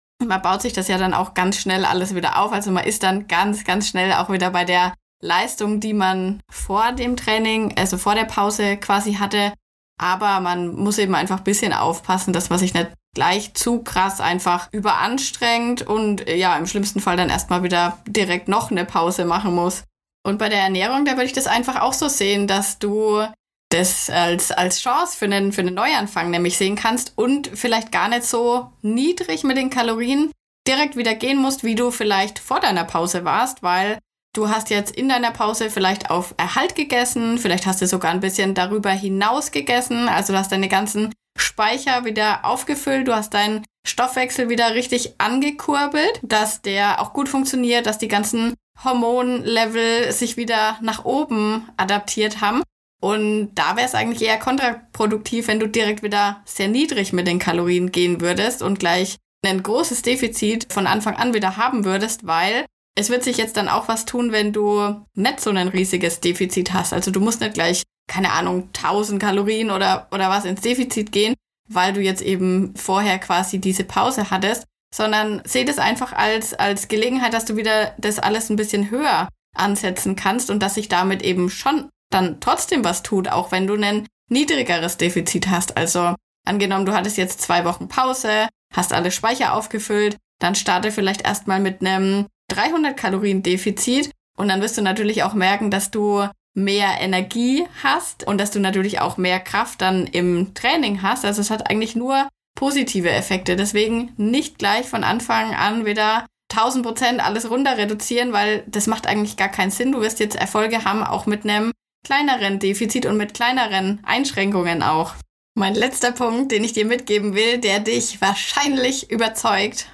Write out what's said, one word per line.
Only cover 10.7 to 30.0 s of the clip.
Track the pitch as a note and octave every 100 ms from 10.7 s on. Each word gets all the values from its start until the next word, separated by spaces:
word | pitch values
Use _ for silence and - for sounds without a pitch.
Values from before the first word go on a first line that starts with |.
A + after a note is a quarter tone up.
muss | - G#3 G#3+
eben | G3
einfach | D#3+ F#3 F#3+
ein |
bisschen | G3 G#3 G#3
aufpassen, | - E3 E3 - F#3 F#3
dass | E3+ -
man | F3+
sich | F#3
nicht | E3+ E3+ - _
gleich | - D#3 G3+ G#3
zu | - A#3+ A#3
krass | A3+ F#3 F#3+ -
einfach | - F3+ F#3 F3 -
überanstrengt | G#3+ G3+ - G3 C4+ - - A#3 A#3 A#3+ A#3+
und, | - G#3+ G#3+ G3+ -
ja, | E3+ F#3 D3+
im | F3+
schlimmsten | G3+ G3+ F#3+
Fall | F#3+ F3
dann | E3+
erstmal | E3+ - F3+
wieder | F3+ F3 F3 - -
direkt | G#3 F#3 F3 F#3
noch | G#3 -
eine | F#3
Pause | F#3 F3 E3+ F#3
machen | E3+ F3 G3+
muss. | F3 F3+ F3+ - _ _ _
Und | G3 G#3
bei | A3
der | G3+
Ernährung, | F#3+ F#3 G#3+ C4+
da | C#4+
würde | B3+
ich | B3+
das | C4 -
einfach | A#3 A#3+ B3
auch | B3+
so | C4 D4
sehen, | C4+ G3 G3+ G3+
dass | G3 G3+ -
du | G#3 G#3 G#3+ G#3 G#3+ - _ _ -
das | E3+ F#3 - -
als, | - F3 F3+ -
als | - F3+ -
Chance | B3+ C#4+ F4 -
für |
einen, | G3+ G3+ G3
für | G3+
einen | F3+
Neuanfang | F#3 C4 C4 G#3 F3+ F3
nämlich | F3 F3 -
sehen | G3 G#3
kannst | A3+ B3 - -
und | B3 C#4+ -
vielleicht | G#3 B3 A3+ A3+
gar | F3 G3+
nicht | A#3+
so | A#3+ A#3 A#3+ B3 B3 -
niedrig | G#3+ A#3 D#4 F4+ F4 D#4
mit | C4+ C4
den | C4
Kalorien | C4 A#3 A3+